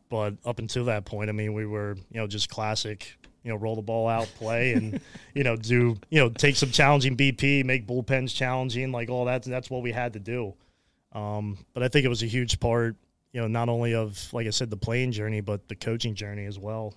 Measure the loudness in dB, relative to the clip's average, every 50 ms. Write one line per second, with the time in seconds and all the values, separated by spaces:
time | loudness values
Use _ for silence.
0 | _ -6 -2 -2 -2 -2 -4 -4 -6 -6 -6 -4 -4 -4 -2 0 0 0 0 0
1 | -2 -4 -6 -4 -2 -2 -2 -2 -2 -2 -2 -4 -4 -4 -4 -4 -4 -4 -6 -8
2 | -10 -10 -6 -6 -4 -4 -4 -4 -4 -4 -4 -2 -2 -2 0 -2 -4 -4 -6 -10
3 | -12 -18 -18 _ -20 -20 _ _ -8 -8 -6 -4 -4 -4 -4 -4 -4 -2 0 0
4 | 2 2 2 0 -2 -4 -6 -6 -4 -2 0 2 2 4 4 2 2 0 -4 -6
5 | -8 -10 -18 -20 -16 -6 -2 0 2 2 0 0 2 4 4 6 6 6 4 0
6 | -2 2 6 6 6 6 4 4 4 4 4 4 2 4 6 6 8 8 8 6
7 | 6 4 4 4 4 4 4 4 4 4 4 4 4 2 0 0 -2 -2 -2 -2
8 | 0 2 0 0 0 0 -2 -2 -2 0 0 0 -2 -2 -2 -2 -2 -2 -4 -4
9 | -4 -2 -2 0 0 0 0 -2 -2 -4 -6 -6 -4 -4 -6 -4 -4 -2 -2 -2
10 | -4 -4 -6 -8 -8 -6 -4 -4 -4 -6 -8 _ _ _ _ _ _ _ _ _
11 | _ _ -10 -8 -6 -4 -4 -4 -4 -4 -6 -8 -12 _ -4 -2 0 2 4 4
12 | 4 4 2 0 -2 -2 0 0 0 0 -2 0 2 2 2 2 2 0 -2 -6
13 | _ _ _ _ _ _ -6 -4 -2 0 0 0 0 0 0 0 0 0 0 0
14 | -2 -2 -6 -10 -10 -8 -4 -4 -2 -2 -2 -2 -2 -4 -4 -4 -2 -2 0 0
15 | 0 0 -2 -2 -2 -2 -2 -2 -2 -2 -4 -4 -6 -10 -12 -8 -4 -4 -2 -2
16 | -2 -4 -4 -6 -8 -8 -8 -8 -8 -10 -10 -10 -8 -8 -6 -6 -8 -8 -12